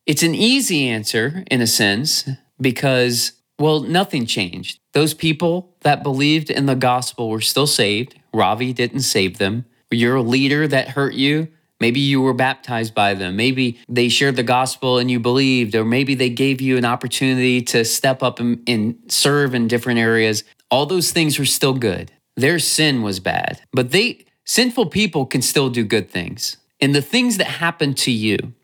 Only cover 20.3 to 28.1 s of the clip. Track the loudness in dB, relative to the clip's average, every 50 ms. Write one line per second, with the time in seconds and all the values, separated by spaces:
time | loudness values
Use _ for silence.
20.3 | 0 -2 -6 _ _ _ _ 0 0 0 2 2 0 0 0 0 0 2 2 2
21.3 | 0 0 0 0 0 2 2 0 0 2 0 -2 -2 -2 -8 -12 _ _ _ _
22.3 | _ 0 2 2 2 2 0 0 0 2 2 2 2 0 -2 -2 -4 -4 -4 -4
23.3 | -2 -2 -4 -4 -8 -10 _ _ -2 -2 -2 2 2 2 2 0 -4 -8 _ _
24.3 | _ _ _ -2 0 2 2 2 2 0 -2 0 2 0 0 0 0 -2 -2 0
25.3 | -2 -2 -2 0 0 2 0 2 0 -2 0 0 0 -2 -2 -2 -8 -8 -8 -8
26.3 | -8 -8 -8 -8 -8 _ _ _ _ -2 0 2 2 2 0 0 0 0 2 2
27.3 | 0 -2 -2 -4 -4 -2 -4 -4 -2 -2 -2 -2 -2 -2 -2 -2